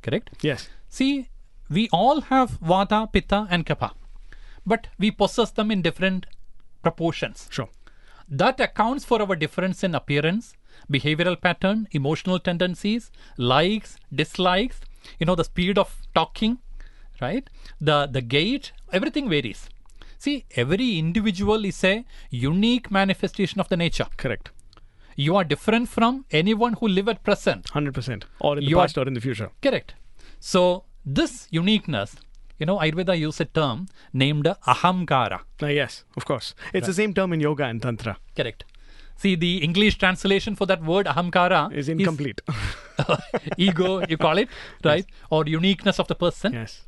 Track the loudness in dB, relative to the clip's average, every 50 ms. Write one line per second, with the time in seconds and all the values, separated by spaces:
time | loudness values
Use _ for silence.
0 | -4 -2 -4 -4 -4 -6 -14 -4 -2 -2 -2 -2 -8 -14 -16 -18 -18 -16 -4 0
1 | 0 0 0 -2 -4 -8 -14 -20 -20 -20 -20 -20 -10 -2 0 0 2 2 2 4
2 | 4 4 4 2 0 2 2 2 2 2 0 -6 2 2 4 4 4 2 2 0
3 | 0 2 0 0 2 2 0 0 0 0 -2 -2 0 -2 -2 -2 -2 -6 -6 -10
4 | -18 -18 -18 -16 -16 -16 -16 -16 -16 -16 -18 -10 -2 0 0 0 0 -8 -4 0
5 | 0 0 2 4 2 2 4 0 0 0 0 -2 0 0 0 2 0 0 0 2
6 | 0 0 0 -2 -6 -8 -14 -14 -14 -14 -14 -16 -16 -18 -18 -2 -2 -2 -2 0
7 | -2 -2 -2 -2 -6 -6 -6 -12 -18 -10 -8 -8 -8 -8 -10 -20 -20 -20 -20 -20
8 | -20 -20 -20 -20 -14 -10 -2 2 2 2 4 2 0 0 2 2 2 2 2 -2
9 | 0 0 2 2 2 0 0 0 0 -2 -2 -2 -2 -2 -2 0 -2 0 0 -2
10 | 0 2 0 2 2 2 0 0 -4 -6 -20 -20 _ -20 -20 -20 -6 -2 -2 0
11 | 2 0 0 2 2 0 0 2 0 0 0 2 2 0 2 0 -2 -2 -4 -2
12 | 0 0 -2 0 0 0 -2 0 0 -2 0 0 0 0 -2 -2 -2 -2 -2 -2
13 | -4 -10 -20 -20 -20 -18 -8 -2 2 4 4 4 4 4 0 -2 -4 -10 -18 -20
14 | -18 -10 -4 -4 -4 -2 -2 0 2 2 4 2 0 -2 -4 -10 -12 -14 -16 -18
15 | -20 -20 -6 -2 0 0 2 2 0 -2 0 0 0 2 4 2 2 0 -2 -14
16 | -14 0 0 0 0 0 -2 -2 0 0 0 -2 -6 -16 -14 -14 -14 -16 -18 -20
17 | -20 -20 -10 -6 -4 -2 -2 -4 -6 -8 -18 -18 -18 -18 -12 -2 2 4 4 4
18 | 2 2 -2 -4 -2 2 2 2 2 2 0 -4 -6 -10 -18 -18 -14 -2 -2 0
19 | 0 0 -2 -2 -2 0 0 0 0 -2 -8 -10 -14 -16 -18 -20 -20 -20 -20 -20
20 | -20 -20 -20 -6 -4 -4 -4 -4 -6 -8 -2 -2 0 0 0 0 0 0 0 0
21 | 0 0 0 0 0 0 0 0 0 0 2 0 0 -4 -4 0 2 2 2 2
22 | -2 -10 -16 -18 -14 -10 -6 -2 0 0 2 4 4 4 2 2 0 0 0 2
23 | 2 2 0 0 -2 -6 -2 -2 -2 -2 0 -4 -2 0 0 0 0 0 0 -2
24 | -2 -4 -4 -6 -4 -4 -4 -4 -8 -14 -18 -20 -20 -20 -20 -20 -20 -20 _ -20
25 | -20 -16 -6 -4 0 2 2 2 2 2 -2 -2 2 2 2 2 2 0 0 2
26 | 2 2 2 0 -6 0 0 2 4 4 2 2 2 0 0 0 0 2 2 2
27 | 2 0 -2 -2 2 0 0 2 2 0 0 0 -4 -6 -4 -2 -2 -2 -4 -4
28 | -6 -6 -6 -8 -8 -16 -10 -2 0 0 0 0 0 4 6 6 4 4 2 -2
29 | -2 -2 -4 -4 -4 -4 -4 -4 -6 -10 -10 -2 0 0 0 0 -4 -8 -18 -18
30 | -20 -20 -20 -20 -18 -18 -18 -16 -12 0 2 4 4 4 4 2 -4 -16 -20 -16
31 | -10 -4 0 0 0 0 -2 -10 -14 -4 -2 0 2 4 2 2 2 0 -2 -2
32 | -2 -4 -8 -18 -20 -20 -20 -20 -20 -20 -10 -6 -2 -2 0 2 0 0 0 0
33 | 0 0 0 0 0 -2 -2 -4 -6 -2 0 0 0 0 0 -4 -6 -10 -12 -18
34 | -20 -6 0 2 2 4 2 2 2 0 0 0 2 2 2 4 4 2 2 2
35 | 0 2 2 2 2 0 -2 -6 -10 -14 -10 -6 -2 0 0 0 0 -2 -6 -14
36 | -20 _ _ -10 -4 -2 -4 -4 -4 -10 -14 -14 -16 -6 -4 -4 -2 -2 0 0
37 | 0 0 2 0 0 0 0 0 0 0 0 0 -2 -2 -2 -4 -4 -4 -4 -4
38 | -4 -6 -8 -8 -12 -14 -6 -4 -4 -4 -6 -12 -20 -20 -20 -20 -20 -20 -20 -20
39 | -20 -18 -18 -2 0 2 2 2 2 0 0 0 0 0 2 4 4 4 4 4
40 | 2 2 2 2 2 2 2 2 2 -2 -2 -2 0 0 0 0 2 2 2 2
41 | 2 2 0 0 0 2 2 4 4 6 4 4 2 0 -2 -4 -4 -2 0 2
42 | 2 0 0 -2 -4 -6 -6 -8 -8 -6 -6 -4 -4 -6 -6 -8 -14 -16 -4 -4
43 | 0 0 0 -2 -2 -4 -6 -4 -4 -4 -2 2 2 2 4 2 2 2 2 0
44 | -2 -2 -2 2 2 4 4 4 2 0 -4 -16 -16 -18 -18 -2 2 2 2 2
45 | 0 -4 -12 -20 -6 0 0 0 2 2 0 2 2 2 2 2 2 0 2 2
46 | 0 -2 -2 0 0 -2 -2 0 -4 -4 -2 -4 -8 -10 -12 -18 -20